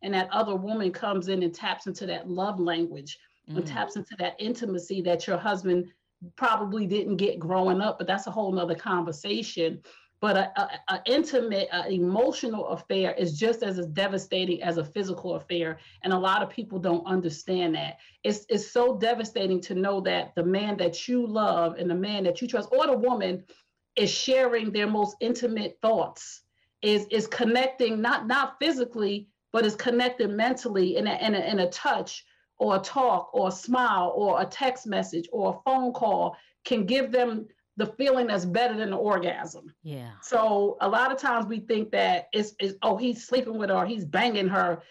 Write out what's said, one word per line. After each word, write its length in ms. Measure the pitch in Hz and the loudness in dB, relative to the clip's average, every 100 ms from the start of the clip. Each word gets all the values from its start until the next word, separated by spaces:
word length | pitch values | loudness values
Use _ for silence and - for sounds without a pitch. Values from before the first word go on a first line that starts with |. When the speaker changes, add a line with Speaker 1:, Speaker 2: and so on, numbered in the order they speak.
Speaker 1:
and 100 | 196 | -4
that 140 | 190 175 | -2 0
other 260 | 214 208 190 | 0 0 -2
woman 360 | 202 220 185 | -2 -2 -2
comes 360 | 185 208 190 180 | -2 -2 -2 0
in 140 | 185 | 0
and 120 | 170 | -2
taps 320 | - 202 175 196 | -2 -6 -6 -8
into 200 | - 185 | -8 -8
that 220 | 165 175 | -6 -6
love 300 | 180 208 185 | -4 -2 0
language 580 | 170 165 170 147 143 - _ _ - | 0 0 -2 -6 -14 -16 _ _ -8
and 100 | 170 | -6
Speaker 2:
Mm. 80 | 156 | -4
Speaker 1:
taps 300 | 226 196 202 | -4 -6 -6
into 200 | - 208 | -10 -6
that 160 | 180 - | -6 -4
intimacy 600 | 214 240 220 175 - 190 | -4 -4 -4 -4 -4 -2
that 240 | 175 170 214 | 0 0 0
your 100 | 170 | -2
husband 480 | 208 185 185 180 175 - _ _ 175 - | 0 -2 2 0 0 -10 _ _ -20 -2
probably 500 | 240 220 202 214 185 | 0 2 0 -2 0
didn't 300 | 208 208 180 | 0 0 2
get 220 | 202 - | 0 0
growing 420 | 160 185 185 185 | -2 2 4 2
up, 180 | 214 - | 2 -2
but 80 | 180 | -2
that's 200 | 196 208 | -2 -2
a 40 | |
whole 220 | 214 196 | -2 0
nother 220 | 185 175 | 0 0
conversation. 1080 | 165 214 175 170 151 202 214 220 180 165 185 - - _ _ | -2 -2 -2 -2 -6 -4 -4 -4 -2 -2 -2 -12 -20 _ _
But 160 | 208 190 | 2 2
a, 220 | 190 196 | 2 -2
a, 360 | 196 - - | -4 -4 -6
a 80 | 185 | -4
intimate, 640 | - 294 - 262 226 196 - | 2 2 2 0 2 0 -2
a 200 | 175 190 | -2 -2
emotional 760 | 185 180 208 285 - 240 214 - | 0 2 4 2 0 -4 -4 -4
affair 440 | 165 - 196 185 | -6 -2 0 0
is 260 | - 175 147 | 0 -2 2
just 240 | 226 226 | 0 2
as 220 | 208 185 165 | -2 -4 -4
devastating 760 | 156 196 190 - 185 180 170 | -2 -2 -2 -2 -2 0 -2
as 160 | 175 165 | -2 -2
a 60 | |
physical 500 | 151 208 190 170 180 | -4 -4 -4 -6 -6
affair. 440 | 165 - 170 160 160 - - | -6 -4 -4 -2 -6 -14 -8
And 120 | 190 | -2
a 40 | 180 | 0
lot 240 | 190 196 | 2 2
of 60 | 190 | 0
people 300 | - 208 190 | -6 -8 -4
don't 280 | 175 170 190 | 0 0 0
understand 680 | 180 170 - - 185 170 | 0 0 -4 -2 0 0
that. 240 | 151 147 - - _ | -2 -6 -10 -20 _
It's, 240 | 208 208 - | -4 -2 -2
it's 220 | 208 - | -2 0
so 260 | 247 247 202 | 2 2 2
devastating 640 | 226 226 220 202 190 180 | 0 0 -2 -2 0 -2
to 120 | - | -2
know 260 | 185 196 196 | -2 0 0
that 320 | 190 175 - | 0 -2 -2
the 100 | 175 | -2
man 340 | 170 196 208 190 | 0 0 0 0
that 280 | 175 - - | 0 -2 -2
you 180 | 247 226 | 0 0
love 480 | 214 202 170 165 165 | 0 2 2 0 0
and 140 | 180 | -2
the 40 | |
man 300 | 175 208 202 | 0 -2 0
that 160 | 180 175 | 0 -2
you 80 | 247 | -2
trust, 220 | 220 - | -4 2
or 140 | 523 285 | 2 4
the 100 | 240 | 4
woman, 480 | 254 226 190 180 - - _ _ _ - | 2 2 0 -4 -10 -20 _ _ _ 0
is 140 | 202 | 0
sharing 600 | - 262 262 247 233 214 | 0 2 4 6 2 0
their 140 | 208 208 | 0 2
most 300 | 214 208 - | 2 0 0
intimate 580 | 233 240 240 220 208 - | -2 0 0 -2 -4 0
thoughts, 580 | 226 190 - - - - _ _ _ _ | 2 4 0 -6 -18 -18 _ _ _ _
is, 260 | 214 208 202 | 2 2 2
is 160 | 220 214 | 0 0
connecting, 760 | - 226 247 262 269 226 214 | 0 2 4 2 2 0 2
not, 260 | 233 285 226 | 0 0 0
not 300 | 277 262 - | 0 0 0
physically, 720 | 320 262 240 233 202 202 - _ _ | 0 0 -2 0 0 -2 -8 _ _
but 140 | 226 214 | 2 2
is 100 | 214 | 2
connected 540 | 247 240 247 247 202 | 2 2 2 0 0
mentally 640 | 208 240 254 233 190 180 175 | 2 0 0 0 2 2 2
in 100 | 202 | 0
a, 100 | - | 0
in 180 | 220 | 0
a, 60 | 202 | 0
in 180 | 196 202 | 0 0
a 120 | 180 | 0
touch 540 | - 285 190 - - - _ _ - | 0 0 0 -2 -10 -18 _ _ -2
or 200 | 214 190 | 0 2
a 20 | |
talk 500 | - 269 247 180 - | 0 2 4 2 0
or 140 | 202 190 | 0 0
a 40 | |
smile 580 | 190 - 254 220 190 180 - | -2 0 2 4 4 2 2
or 240 | 202 - | 2 2
a 60 | 196 | 0
text 400 | - 262 240 220 | 0 0 0 -2
message 420 | 190 190 170 - | -2 -2 -4 -4
or 180 | 214 190 | 0 0
a 200 | 180 262 | 0 2
phone 220 | 262 247 | 2 2
call 420 | - 220 180 175 - _ _ | 0 2 2 0 -4 _ _
can 220 | - 226 185 | -2 0 2
give 260 | 269 226 | 2 2
them 340 | 247 240 220 - _ _ 208 | 2 2 0 -8 _ _ -4
the 100 | 214 | -4
feeling 420 | - 277 254 233 | 0 4 4 2
that's 160 | 196 | 0
better 320 | 180 208 247 214 | 0 2 2 0
than 140 | 208 | -2
the 60 | 190 | 0
orgasm. 760 | 208 185 180 - 160 - 160 - | 2 2 0 -4 -8 -12 -20 -16
Speaker 2:
Yeah. 300 | 160 139 117 101 | -12 -10 -12 -14
Speaker 1:
So 540 | - 226 220 202 202 - | 0 2 4 4 2 2
a 80 | 196 | 2
lot 220 | 220 269 | 2 2
of 80 | 269 | 0
times 280 | 277 233 208 | 0 0 -2
we 120 | 226 | -6
think 320 | - 214 - | -2 -2 0
that 380 | 202 190 175 - | 0 2 0 0
it's, 220 | 208 208 - | -4 -4 -4
it's, 140 | 196 196 | -6 -2
"Oh, 140 | 220 202 | -2 0
he's 300 | 247 - - | 0 -2 0
sleeping 320 | 254 226 220 | 0 0 -2
with 100 | 196 | 0
her, 60 | 185 | 2
or 60 | |
he's 200 | 196 220 | 0 -2
banging 420 | 151 185 240 208 185 | -2 0 2 2 2
her, 340 | 190 175 170 - | 2 2 -2 -8